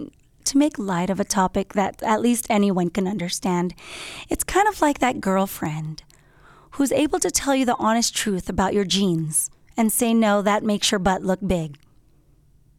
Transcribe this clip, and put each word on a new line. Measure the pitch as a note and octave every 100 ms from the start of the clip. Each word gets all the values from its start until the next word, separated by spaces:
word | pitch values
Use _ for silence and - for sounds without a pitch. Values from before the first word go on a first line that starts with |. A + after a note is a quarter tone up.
| - - _ _ -
to | C#4
make | D4+ D4+
light | G3 F3 F#3
of | F#3
a | G3+
topic | G3+ F#3 G3+ G3
that | - G3 -
at | - G#3+
least | A#3 A#3 -
anyone | G#3+ G3+ F#3 F3
can | G3+ F#3+
understand, | G#3+ F3 - F#3+ F3 F3 - - - - - -
it's | - -
kind | F4+ G#4
of | F#4+
like | D4+ C#4+
that | B3 C#4
girlfriend | G3 F#3+ F#3+ - E3 D#3 D#3 D#3 - _ _ _ - - -
who's | - C#4
able | - D4 F#4
to | F4+
tell | - C4+
you | C4+ B3
the | -
honest | G#3+ A#3 A3+ -
truth | G#3+ F#3 E3+
about | G3 F#3+
your | G#3 F#3
jeans | F3+ G3 E3 D#3 D#3+ - - - -
and | A3
say, | - A#3
"No, | A3+ G#3+ G3+
that | G3+ G3+
makes | A3 G#3 -
your | G#3
butt | F#3 F#3
look | F#3+ F#3 F#3+
big." | F3+ D#3+ C#3+ _ _ _ _ _ _ _ _ _